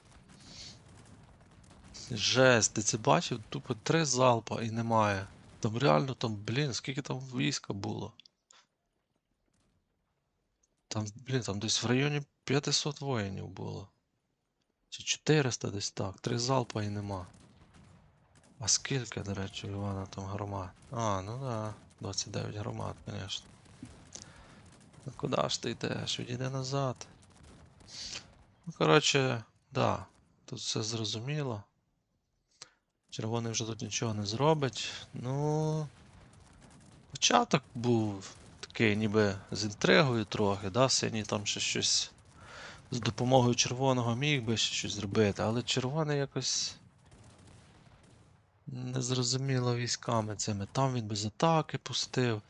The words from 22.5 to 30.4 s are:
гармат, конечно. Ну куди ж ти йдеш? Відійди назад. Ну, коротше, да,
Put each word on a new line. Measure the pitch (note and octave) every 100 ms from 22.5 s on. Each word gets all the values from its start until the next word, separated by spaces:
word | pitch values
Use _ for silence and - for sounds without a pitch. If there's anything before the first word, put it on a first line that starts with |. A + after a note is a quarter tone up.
| G#2
гармат, | A2 A2 G2+ F#2
конечно. | - G#2 G2 - - - - - - - - - - - - - - - - - -
Ну | -
куди | C3+ - -
ж | -
ти | -
йдеш? | A#2 A#2 A2+ A2 -
Відійди | A#2 B2 C3
назад. | C3+ C3 C#3 C3+ A#2 - - - - - - - - - - - - - - - _ -
Ну, | -
коротше, | D#3+ D#3 - C#3+ C3 A#2+ A2+ _ _
да, | C3 A2+ F#2 F#2+ _ _ _